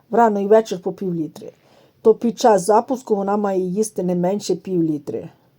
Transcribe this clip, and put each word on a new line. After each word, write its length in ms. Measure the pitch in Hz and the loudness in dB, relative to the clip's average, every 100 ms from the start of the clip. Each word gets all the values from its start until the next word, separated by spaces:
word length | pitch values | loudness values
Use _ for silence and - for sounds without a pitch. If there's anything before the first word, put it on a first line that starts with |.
| - | -6
врано 300 | 220 233 202 | 0 0 0
і 60 | 196 | 2
вечір 360 | 220 220 180 | 4 2 -4
по 100 | 196 | -6
пів 220 | 180 190 | -6 -4
літри, 380 | 170 151 - - - _ _ _ _ | -4 -6 -10 -20 -20 _ _ _ _
то 120 | 226 | 2
під 240 | 214 233 - | 2 0 2
час 280 | 240 202 180 | 4 4 4
запуску 500 | 208 240 254 - 202 | 2 2 -4 -2 -2
вона 200 | 196 208 | 0 -2
має 240 | 202 190 | 0 -2
їсти 420 | 185 190 214 - | -2 -2 -2 -2
не 120 | 180 | -2
менше 400 | 180 175 208 208 | 0 0 -2 -2
пів 280 | 180 196 180 | -4 -2 0
літри. 460 | 160 151 - 113 165 - _ | 0 -2 -6 -8 -10 -16 _